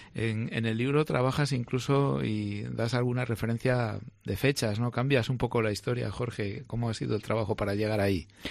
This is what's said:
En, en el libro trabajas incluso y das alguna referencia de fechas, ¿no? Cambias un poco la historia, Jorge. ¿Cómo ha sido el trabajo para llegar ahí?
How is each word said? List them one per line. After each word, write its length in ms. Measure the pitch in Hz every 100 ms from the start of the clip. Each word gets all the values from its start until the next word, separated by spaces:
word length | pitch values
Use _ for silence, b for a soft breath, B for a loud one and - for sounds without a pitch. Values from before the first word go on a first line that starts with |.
| B
En, 360 | - 113 110 120
en 140 | - 113
el 120 | 110
libro 280 | 127 147 156
trabajas 480 | 147 131 131 143
incluso 720 | 131 120 127 - 139 139 135 127
y 380 | 107 104 101
das 300 | 123 120 113
alguna 300 | 123 123 123
referencia 760 | 120 113 113 117 131 123 113 104 117 - -
de 100 | 98
fechas, 460 | 135 143 110 104
¿no? 100 | 120
Cambias 380 | 120 135 135 117
un 80 | 127
poco 240 | 120 120
la 100 | 110
historia, 400 | 101 - 123 117
Jorge. 520 | - 123 - 101 104 -
¿Cómo 220 | 117 117
ha 40 |
sido 220 | 110 127 107
el 60 |
trabajo 340 | - 113 107 107
para 180 | 101
llegar 280 | 101 107 107
ahí? 260 | 101 92 - B B